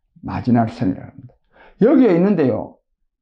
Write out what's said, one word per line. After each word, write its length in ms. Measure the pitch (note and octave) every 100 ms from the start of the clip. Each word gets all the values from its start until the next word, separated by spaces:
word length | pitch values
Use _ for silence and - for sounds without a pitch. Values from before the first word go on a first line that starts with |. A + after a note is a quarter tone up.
| _ _
마지날 460 | B2 F#2+ A2 A#2+ A2+
선이라고 380 | - G#2 - -
합니다. 280 | - - _ _ _ - -
여기에 320 | G#3+ D4 B3 E3
있는데요, 600 | F#3 F#3+ C3+ G#2+ - - _ _ _ _